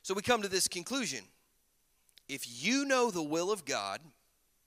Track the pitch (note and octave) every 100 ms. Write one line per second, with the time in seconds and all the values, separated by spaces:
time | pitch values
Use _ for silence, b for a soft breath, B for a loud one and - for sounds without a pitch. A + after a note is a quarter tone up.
0 | - G3 A#3 A#3+ G3+ F#3 - F#3 E3+ C4
1 | G3+ B2+ F#2 _ _ _ _ _ _ _
2 | _ - - C3+ B2 A#2+ F3 C4+ C#4 C4
3 | A#3+ F3 D3+ E3 F3+ G#3+ C#3 B2 G2 G#2+
4 | D#3 _ _ _ _ _